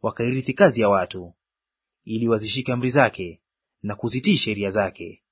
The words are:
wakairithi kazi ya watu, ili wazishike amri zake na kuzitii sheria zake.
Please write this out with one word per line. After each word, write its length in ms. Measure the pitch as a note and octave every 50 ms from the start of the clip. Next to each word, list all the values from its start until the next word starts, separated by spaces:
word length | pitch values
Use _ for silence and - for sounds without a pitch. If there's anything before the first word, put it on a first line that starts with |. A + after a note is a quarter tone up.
| -
wakairithi 500 | A2+ - - A#2 A#2+ B2+ C3 B2+ - C3
kazi 260 | - G3+ E3+ A#2+ A#2
ya 80 | A2 G2+
watu, 460 | G2+ F#2+ F2+ - - G2 F2 E2+ _ _ _ _ _ _ _ _ _ _ _ _ _ _ _
ili 240 | - A2 A2+ A#2 A#2
wazishike 440 | A2+ G#2+ G#2+ A2 A2+ C3+ B2+ - B2+
amri 180 | A#2+ B2 B2+
zake 500 | A#2+ C#3 C3 A2 - - G#2+ F2 D#2+ _ _ _ _ _ _ _ _ _ -
na 120 | G2+ G#2
kuzitii 420 | - - A#2 A#2 C3 B2+ G3+ G3+
sheria 340 | C#3+ - - G#2+ G2+ G2+ G2
zake. 520 | F#2+ G#2+ G2+ F#2 - - E2+ E2 - _ _ _